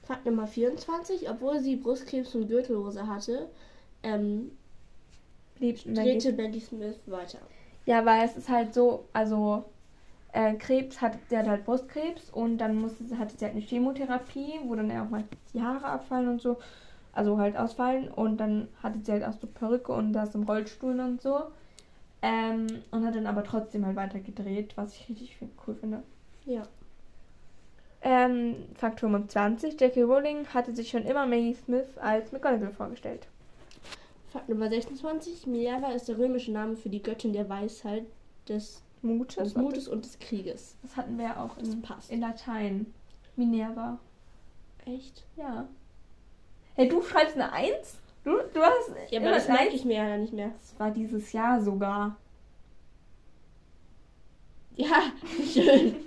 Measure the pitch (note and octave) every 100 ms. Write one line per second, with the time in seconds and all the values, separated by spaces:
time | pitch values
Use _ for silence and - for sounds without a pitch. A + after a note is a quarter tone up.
0 | - B3+ A#3+ A3+ G#3+ A#3 A#3+ D#4 - E4+
1 | F4 F#4+ A3+ A3+ C4 D4 C4+ C4 A3+ C4
2 | - C4 B3+ A#3 G#3 A#3 B3+ A3 G3+ G3+
3 | G#3+ G3+ G#3 B3 E4 - - - - -
4 | A3 G#3 G#3 G#3 B3+ - - - - -
5 | - - - - - - A#3+ A#3 - A3
6 | A3+ A3+ C4 A3 A3 A3+ - A3 G#3 A3
7 | - F#3 F3 - - - - - - A#3
8 | A3+ A3+ A#3 - - B3 A3+ A#3+ B3 A#3+
9 | - A3 A3 G#3+ G#3 G#3 C4 - - -
10 | - - - - A3 G#3+ - C4 C4 -
11 | A#3 A3+ - A#3 A3 G3+ G#3 B3+ - D4+
12 | D#4+ E4+ - - A#3 A3+ A3 A3 A3+ A3
13 | A#3 A#3 G#3+ - G#3+ G#3 G#3 A#3+ B3+ C4+
14 | C4+ B3 - C#4 C#4+ D#4 C4 A3 G#3+ A3+
15 | A3 G#3+ G#3+ - - A#3 A3+ C4+ C4+ C4
16 | - B3+ B3 A#3+ A#3+ A#3+ - - - -
17 | - - G#3 G#3 G3+ G#3 A3+ - B3+ C4
18 | C4 - A3 G#3+ G#3+ G#3+ - - - G#3+
19 | G#3 G#3 G#3 A3 A3+ - A3 B3 B3 A3+
20 | G#3+ G#3+ G#3 G#3+ G#3 G#3+ G#3 - B3+ B3+
21 | B3+ B3 C4+ C#4 D#4 - - - - -
22 | - - A3 A3+ A3+ A3+ A3 A3+ - A3+
23 | A3+ A3+ G#3 G#3 G#3 A3+ A3 G#3+ G3 G3
24 | G3 G3 F#3+ - G3+ G3 G#3 - G3+ -
25 | - G#3+ B3 - - - - A3 A3 G#3+
26 | - - - - C#4 A#3+ G#3 - - -
27 | - - - - - - - - - -
28 | B3+ B3+ B3 B3 A#3+ A#3 - - A3+ A3
29 | A3 G3+ G#3 G#3 G#3 A3+ D#4 D4+ B3+ B3+
30 | A#3+ C4 D4 D4 D4 B3+ B3 A#3 A3+ A#3+
31 | G#3+ C#4 C4+ A#3+ A#3 B3 - B3 C4+ -
32 | G#3 G#3+ A3 C4+ C#4 A#3 G3+ G#3 G3+ A#3
33 | - - - - - - - - - -
34 | - - - C4 - A3 A3 A3+ A#3 C4+
35 | D#4 D#4 E4+ E4+ C4+ A#3+ A#3+ B3+ C4+ A#3+
36 | - A3 B3+ B3+ A#3 G#3+ A3 A3 G#3+ G3+
37 | A3 A3 A3+ G3+ G3 G3 G#3+ - G#3 G#3+
38 | A3+ - - - - G#3+ G#3 - - -
39 | A3+ A#3 B3+ - G3+ A#3 C4+ C4 - A3
40 | - - - G#3 F#3 - - - B3+ -
41 | B3+ A#3 A#3 - A#3 - A3+ A3 A3+ -
42 | - A#3 A3+ A3+ - A3 G#3 G3 A3 -
43 | - - - - A#3+ A3+ A3 A#3 A#3 A#3+
44 | - - - - - - - - - B3+
45 | - - - - C#4+ A3 C4 - - -
46 | - - - - - - - - B3+ E4+
47 | - E4 D#4 C4+ - D#3 C#4+ D5+ - -
48 | - - C#4+ G4+ - D#4 D#4+ B4 - -
49 | - A3+ - F4+ - C4 G#4 C#4 B3+ G#3+
50 | G#3+ G#3 A3 A3 G#3 A3+ - - G#3+ G#3+
51 | A3 A3 G#3 A3 A3+ B3 G3+ G3 G3 G3+
52 | G#3 G#3 - - - - - - - -
53 | - - - - - - - - - -
54 | - - - - - - - - D4+ E4+
55 | C#4+ - - E4+ - B3+ - C4+ A#2 -